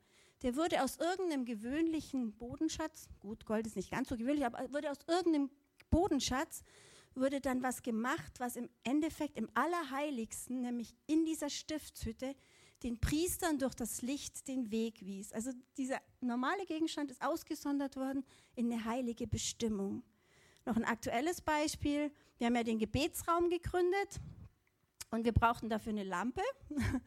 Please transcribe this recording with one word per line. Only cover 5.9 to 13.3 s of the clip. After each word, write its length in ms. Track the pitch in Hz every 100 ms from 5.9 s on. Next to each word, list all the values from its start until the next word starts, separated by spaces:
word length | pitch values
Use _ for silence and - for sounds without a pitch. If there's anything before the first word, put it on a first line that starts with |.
| 302 370 285 - 254 330 - - - - - - -
wurde 260 | 269 277
dann 220 | 269 254
was 180 | 254 247
gemacht, 580 | - 226 240 320 - -
was 160 | 247 247
im 140 | 240 _
Endeffekt 540 | 226 294 311 - 294 -
im 120 | 220
Allerheiligsten, 1080 | - 302 349 285 269 294 254 220 - - 254
nämlich 340 | 247 240 220 - -
in 180 | 320 320
dieser 240 | 311 285
Stiftshütte, 840 | - - 311 - - 214 226 262 277 _ - - _
den 160 | 247 233
Priestern 600 | - 294 349